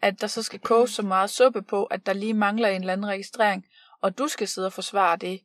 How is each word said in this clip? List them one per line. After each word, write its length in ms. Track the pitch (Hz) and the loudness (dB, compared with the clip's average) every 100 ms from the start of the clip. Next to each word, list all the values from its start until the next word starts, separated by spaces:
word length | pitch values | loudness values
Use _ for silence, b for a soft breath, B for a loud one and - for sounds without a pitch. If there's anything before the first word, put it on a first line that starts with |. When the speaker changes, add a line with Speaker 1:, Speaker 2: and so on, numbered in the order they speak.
Speaker 1:
at 200 | 202 196 | -2 0
der 60 | 208 | -4
så 160 | 233 | -4
skal 160 | 220 196 | -8 -8
koges 300 | - 233 240 | 2 4 4
Speaker 2:
Mm. 40 | |
Speaker 1:
så 80 | - | 0
meget 280 | 202 190 202 | 0 0 0
suppe 320 | - 254 233 | 4 4 4
på, 240 | - 202 - | -2 -2 -2
at 200 | 190 - | -4 -2
der 80 | |
lige 200 | 196 220 | -2 -2
mangler 340 | 214 202 214 220 | 2 2 2 0
en 120 | 190 | 0
eller 120 | 185 | -2
anden 140 | 190 208 | -4 -4
registrering, 580 | 196 196 - 214 190 - b b b | -6 -8 0 2 2 -6 b b b
og 160 | 190 190 | -4 -2
du 100 | 294 | -4
skal 200 | - 208 | -2 -6
sidde 180 | 196 190 | -4 -6
og 60 | |
forsvare 440 | - - 196 180 170 | -6 -4 2 2 2
det, 240 | 185 190 | -4 -8